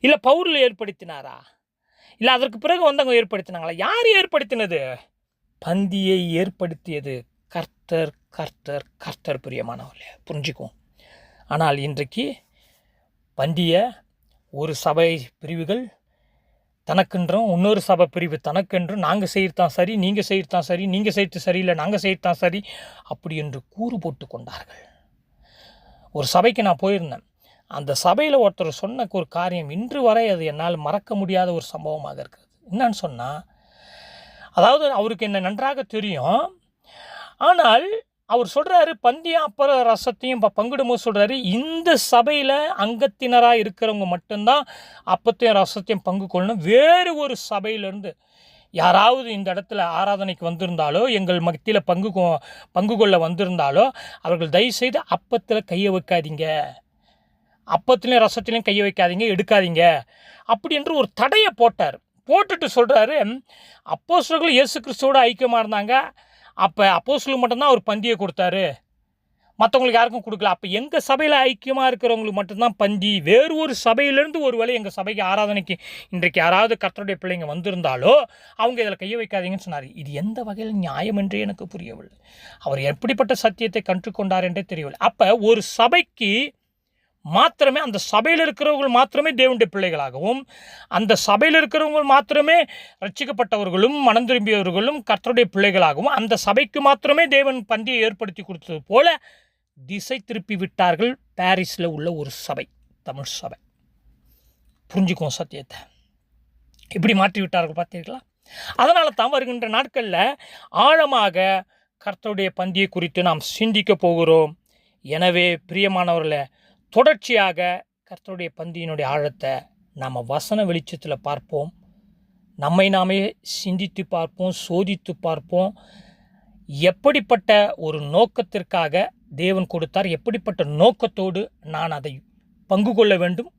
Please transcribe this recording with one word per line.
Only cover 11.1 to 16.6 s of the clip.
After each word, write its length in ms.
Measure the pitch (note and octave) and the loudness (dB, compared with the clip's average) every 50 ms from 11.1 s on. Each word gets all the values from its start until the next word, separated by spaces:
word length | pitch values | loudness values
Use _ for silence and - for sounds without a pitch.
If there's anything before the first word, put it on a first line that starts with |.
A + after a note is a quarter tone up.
| - _ _ _ _ _ _ _ | -20 _ _ _ _ _ _ _
ஆனால் 280 | D3 D3+ D#3+ D#3 C#3+ C#3+ | -2 0 2 2 0 0
இன்றைக்கு 480 | C#3 C#3+ D3 C3+ C#3+ C3+ - G#3+ B3+ C#4+ C4 _ _ _ _ _ _ _ _ _ _ _ _ _ _ _ _ _ _ _ _ - | -2 -6 -6 -6 -8 -8 -6 -8 -6 -6 -8 _ _ _ _ _ _ _ _ _ _ _ _ _ _ _ _ _ _ _ _ -4
பந்தியை 460 | C3+ D3+ E3 D3+ F3 E3+ E3 F3+ G#3+ B3+ A3 _ _ _ _ _ _ _ _ _ _ _ - | -4 -2 0 0 0 2 4 2 2 0 -4 _ _ _ _ _ _ _ _ _ _ _ -10
ஒரு 220 | C#3 D3+ D#3 D3+ | -8 -8 -8 -8
சபை 340 | - - E3 D3+ D#3+ E3+ E3 E3 D#3+ B2 A#2+ _ _ | -2 -2 0 2 2 2 2 0 -2 -8 -14 _ _
பிரிவுகள் 460 | - D3+ E3+ E3 E3 D3+ G3+ A#3+ B3+ G#3+ _ _ _ _ _ _ _ _ _ _ _ _ _ _ | -12 -10 -10 -8 -6 -4 -4 -6 -6 -10 _ _ _ _ _ _ _ _ _ _ _ _ _ _